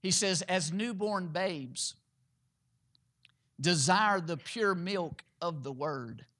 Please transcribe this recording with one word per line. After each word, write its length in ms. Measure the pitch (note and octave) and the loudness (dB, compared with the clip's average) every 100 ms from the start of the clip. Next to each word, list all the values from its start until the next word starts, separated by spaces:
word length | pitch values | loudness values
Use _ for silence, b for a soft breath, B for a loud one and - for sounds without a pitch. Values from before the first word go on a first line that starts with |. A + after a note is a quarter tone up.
He 120 | F#3+ | 2
says, 300 | F3 G3+ F3 | 2 2 0
"As 280 | F3+ F#3 D3+ | 0 0 0
newborn 640 | F#3 A#3 G3+ G#3 G3+ F3+ | -2 -4 -2 -2 -2 -2
babes, 640 | D#3+ F#3+ D#3+ C3 C3 - - _ _ _ _ _ _ _ _ _ _ _ _ _ _ _ - | -2 -2 -4 -8 -6 -8 -8 _ _ _ _ _ _ _ _ _ _ _ _ _ _ _ 0
desire 600 | D#3 F3 C3+ F#3 G#3+ G3 | 2 4 6 6 6 4
the 160 | E3 D#3+ | 0 -6
pure 400 | - A#3 G#3 F#3 | -6 0 2 2
milk 480 | F3 G3 E3 - - _ | -2 -2 -4 -8 -18 _
of 240 | E3+ D#3 | -4 -4
the 80 | C3 | -8
word." 520 | C3 D3 C#3 A#2 A2+ - | -4 -4 -4 -8 -12 -16